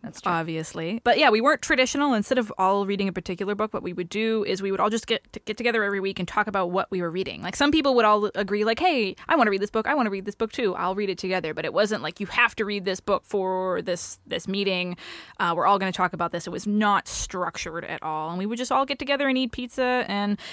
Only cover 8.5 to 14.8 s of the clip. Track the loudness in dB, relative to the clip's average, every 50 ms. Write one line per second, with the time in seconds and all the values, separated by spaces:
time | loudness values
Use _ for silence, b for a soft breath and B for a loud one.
8.5 | 0 0 2 0 2 2 2 2 4 2 0 -2 -4 B B 2 4 4 4 4
9.5 | 2 0 -2 -2 -2 -2 0 2 0 2 0 0 -2 -4 -6 -8 -4 -4 -6 -4
10.5 | -2 -2 0 0 0 -2 -2 -2 -2 -2 -2 -4 -4 -4 -4 -2 -2 -2 -2 -4
11.5 | -4 -4 -6 0 2 2 2 2 0 -4 -4 -6 -6 -6 -8 0 2 4 4 4
12.5 | 2 -2 -4 -4 -4 -2 -2 -4 -4 -2 0 0 0 0 0 -2 -2 -2 0 0
13.5 | -2 -2 -2 -2 -2 -2 -2 -4 -4 -6 -6 -10 -12 -14 _ -8 -8 -6 -4 -4
14.5 | -4 -2 0 0 0 -2